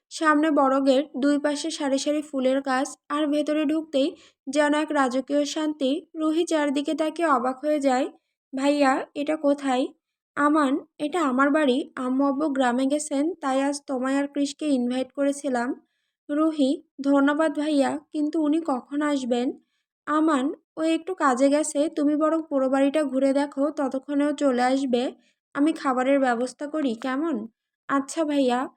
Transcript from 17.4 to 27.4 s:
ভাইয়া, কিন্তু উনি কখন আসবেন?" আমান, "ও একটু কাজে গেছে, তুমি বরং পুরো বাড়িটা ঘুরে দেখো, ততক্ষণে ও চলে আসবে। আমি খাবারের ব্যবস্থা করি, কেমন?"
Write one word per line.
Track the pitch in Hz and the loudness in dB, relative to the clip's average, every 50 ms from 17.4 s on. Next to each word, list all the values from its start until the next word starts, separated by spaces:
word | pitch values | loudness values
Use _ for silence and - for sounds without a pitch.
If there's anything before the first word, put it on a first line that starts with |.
| 320 320 294 302 | 0 0 0 -2
ভাইয়া, | 294 311 311 277 262 254 262 302 - _ - | -2 0 2 2 2 2 0 -4 -8 _ -6
কিন্তু | 311 294 302 302 330 311 | -4 -4 -2 0 0 2
উনি | 294 294 330 330 | 2 2 0 0
কখন | 320 269 247 240 - 277 285 302 | -2 -4 -4 -4 -6 -4 -2 -2
আসবেন?" | 294 294 277 254 233 247 240 247 277 403 - _ _ _ _ _ _ _ _ - | 0 0 -2 -2 -2 0 0 0 -2 -4 -6 _ _ _ _ _ _ _ _ -6
আমান, | - 294 311 311 320 311 262 254 294 - - _ _ - | -2 0 2 2 2 2 2 0 -2 -4 -8 _ _ -8
"ও | - 320 | -4 0
একটু | 330 330 320 320 - 370 | 0 0 0 -2 -6 -4
কাজে | - 320 277 254 233 277 277 | 0 2 2 2 4 4 4
গেছে, | 277 294 311 302 - 285 294 330 | 4 2 0 0 0 0 0 0
তুমি | 311 - 294 285 302 | 0 0 0 2 2
বরং | 285 311 311 320 330 311 | 2 2 2 2 0 -2
পুরো | - 285 269 262 262 | -2 -2 0 0 2
বাড়িটা | 262 269 277 285 269 311 302 | 2 2 2 2 2 2 0
ঘুরে | 269 254 262 269 269 269 | 0 0 0 2 2 2
দেখো, | 277 285 294 285 277 277 302 | 2 0 -2 -2 -2 -2 -2
ততক্ষণে | 294 302 285 254 254 262 - - 294 277 285 | -2 -2 -4 -4 -4 -6 -6 -4 -2 0 0
ও | 294 294 | 0 0
চলে | 294 294 277 254 240 247 | 0 0 2 2 2 2
আসবে। | 254 262 269 277 262 240 240 247 - - - _ _ _ _ _ _ - | 2 2 0 0 0 0 0 -2 -2 -6 -10 _ _ _ _ _ _ -2
আমি | 277 285 320 320 | 0 0 0 0
খাবারের | - - 285 240 247 254 262 277 285 | 0 -2 -2 0 0 2 2 2 4
ব্যবস্থা | 269 254 240 226 247 247 - - 302 | 4 2 0 0 -2 -4 -6 -8 -10
করি, | 285 302 311 294 262 220 | -8 -4 -2 -2 -2 -2
কেমন?" | 226 247 262 254 262 320 339 294 214 | -4 -4 -4 -4 -2 -2 -2 -4 -4